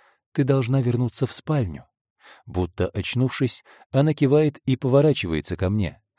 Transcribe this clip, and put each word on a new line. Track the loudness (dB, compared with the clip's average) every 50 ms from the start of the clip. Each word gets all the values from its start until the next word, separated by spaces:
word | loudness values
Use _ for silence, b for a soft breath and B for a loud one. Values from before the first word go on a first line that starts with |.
| _ _ _ _ _ _ -2
«Ты | -2 2
должна | 2 2 0 2 0 0 0
вернуться | 0 0 0 0 -2 -2 -2 -4 -6
в | -4 -6
спальню». | -10 -6 -4 -2 -2 -2 -4 -6 -12 -16 _ _ _ _ _ _ b b b b b b
Будто | b -4 -2 -2 -2 -2 -2 -4
очнувшись, | -2 -2 -6 -6 -4 0 0 0 0 0 -2 -4 -4 -4 -8 b b b b b b
она | 0 2 2 2 2
кивает | 2 2 4 4 4 2 2 -2 -4
и | -2 -2 -2
поворачивается | 0 0 2 4 4 4 4 2 2 -2 -4 -4 -4 -4 -4 -4
ко | -2 0 0
мне. | 0 0 -2 -4 -6 _ _ _ _